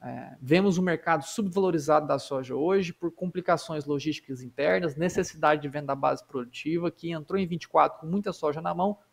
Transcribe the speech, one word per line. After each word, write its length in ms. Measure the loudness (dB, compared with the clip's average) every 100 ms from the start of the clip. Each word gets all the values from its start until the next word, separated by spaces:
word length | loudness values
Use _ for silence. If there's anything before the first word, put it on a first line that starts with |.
é, 320 | -12 -10 -12 -12
vemos 360 | 2 4 6 4
o 60 |
mercado 400 | 2 0 0 0
subvalorizado 800 | 0 -4 -2 2 2 2 4 4 4
da 140 | -2
soja 360 | 0 -4 -4 -2
hoje 360 | 2 2 0
por 180 | -4 -6
complicações 760 | -6 -6 -4 0 0 0 -8 -4
logísticas 560 | -2 -2 -6 -8 -12
internas, 560 | -10 -2 2 2 0 -2
necessidade 640 | 0 0 -2 2 4 4
de 80 | 0
venda 180 | -6 -4
da 80 | 0
base 300 | 0 0 -4
produtiva, 640 | -8 -8 -8 -4 -2 -2
que 200 | -6 -8
entrou 280 | -8 -4 -2
em 80 | -2
vinte 160 | -4
e 60 | 0
quatro 320 | 4 4 2
com 40 | -4
muita 280 | -2 -2
soja 280 | -2 -2 -2
na 120 | -4
mão, 240 | 0 0 -2 _